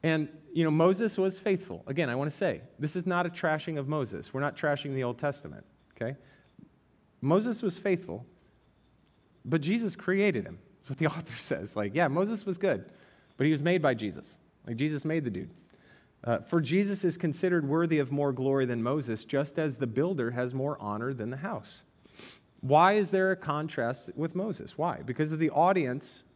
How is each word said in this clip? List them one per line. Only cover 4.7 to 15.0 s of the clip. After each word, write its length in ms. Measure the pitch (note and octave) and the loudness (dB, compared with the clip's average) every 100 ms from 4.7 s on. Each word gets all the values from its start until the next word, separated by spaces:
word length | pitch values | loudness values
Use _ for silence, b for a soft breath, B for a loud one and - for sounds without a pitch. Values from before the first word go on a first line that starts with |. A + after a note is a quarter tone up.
| C#3 D3 | 0 -2
the 100 | C3+ | -4
Old 140 | B2 A#2+ | -4 -2
Testament, 480 | D3 C#3 - - - _ _ - | -4 -6 -14 -18 -20 _ _ -6
okay? 220 | A#2 C#3 b b b b - _ _ _ _ _ | -6 -6 b b b b -20 _ _ _ _ _
Moses 420 | C3+ F3+ A3+ A3+ | 4 4 2 -2
was 160 | G#3 E3+ | -4 -2
faithful, 460 | G3+ F3 - F2+ B2 _ _ _ _ _ _ _ _ _ _ _ A#2 | 0 0 -2 -12 -12 _ _ _ _ _ _ _ _ _ _ _ -2
but 160 | D#3 | 0
Jesus 340 | D3 A3+ A3 - | 2 0 0 -4
created 500 | - G3 G3+ C3 F2 | 0 2 4 2 -4
him. 140 | F2 - _ | -12 -20 _
That's 100 | - | -12
what 80 | C3+ | 0
the 100 | D#3 | 0
<laughs> 100 | E3 | 0
author 200 | - A#2 | -10 -12
says. 400 | - - G2+ G#2+ | -6 -6 -4 -4
Like, 180 | G2+ C3 | -2 2
yeah, 140 | D#3+ | 2
Moses 360 | D3+ G3+ A3 G3+ | 2 0 -2 -4
was 120 | F3 | -2
good, 340 | G3 A2 - B B B B - | 0 0 -4 B B B B 0
but 80 | C#3+ | 2
he 60 | |
was 100 | D#3 | 2
made 200 | D#3 F3+ | 2 2
by 120 | D3+ | 2
Jesus. 440 | A#2+ G#2+ D#2+ - - _ _ - | 0 -4 -6 -16 -20 _ _ -10
Like, 80 | A#2 | -2
Jesus 300 | D3+ D3 | -2 0